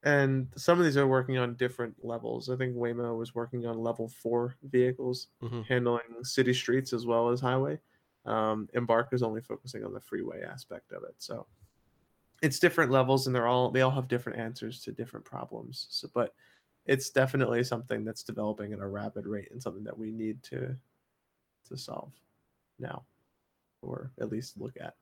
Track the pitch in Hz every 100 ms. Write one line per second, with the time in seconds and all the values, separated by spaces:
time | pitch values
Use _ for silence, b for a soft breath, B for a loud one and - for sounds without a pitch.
0 | 143 143 135 135 127 - - 175 170 139
1 | 135 131 131 131 123 120 127 123 117 113
2 | 117 117 117 120 127 127 127 120 120 120
3 | 120 113 113 117 120 123 117 113 117 117
4 | 113 - 117 120 120 127 139 127 123 127
5 | 127 123 - _ 117 117 107 123 120 120
6 | 117 117 131 - 123 127 - 127 131 120
7 | 120 117 120 123 131 131 139 151 _ _
8 | _ _ 113 110 110 110 104 123 117 117
9 | 123 127 120 110 117 107 127 110 104 95
10 | - - - - 80 131 - 85 _ 50
11 | - - - 117 - _ _ _ _ _
12 | _ _ _ _ - 131 170 170 143 131
13 | 131 135 131 127 117 127 127 131 131 135
14 | 127 120 120 113 113 117 113 123 - -
15 | 117 - - - - 113 117 131 - -
16 | - - 120 _ b b b _ - 135
17 | - - 131 139 120 117 123 117 123 113
18 | 107 110 - 113 107 107 104 104 98 101
19 | 107 107 98 104 95 117 123 92 107 110
20 | 110 113 110 110 - 127 127 131 _ _
21 | _ _ _ _ _ _ _ - - -
22 | - - _ _ _ _ _ _ 123 -
23 | - _ _ _ _ _ _ _ - 127
24 | 131 - 110 107 131 - 127 - 82 -